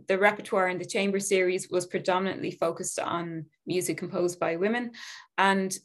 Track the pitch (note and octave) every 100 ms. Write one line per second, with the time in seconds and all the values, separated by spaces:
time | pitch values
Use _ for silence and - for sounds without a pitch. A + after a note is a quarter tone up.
0 | - F#3+ G#3 G#3 - G3+ F#3 F3+ F3 G#3
1 | G3 G3 G3 F#3+ F#3 F#3 - F3+ F3 F#3
2 | E3 F3+ F#3+ - - - E3 E3 F3 -
3 | - E3+ E3+ E3 D#3 _ - F3+ F3+ D#3+
4 | F3 F3+ F3+ F3 E3 E3 G3+ A#3 A#3+ -
5 | - - - - G3 G3 F#3+ F#3+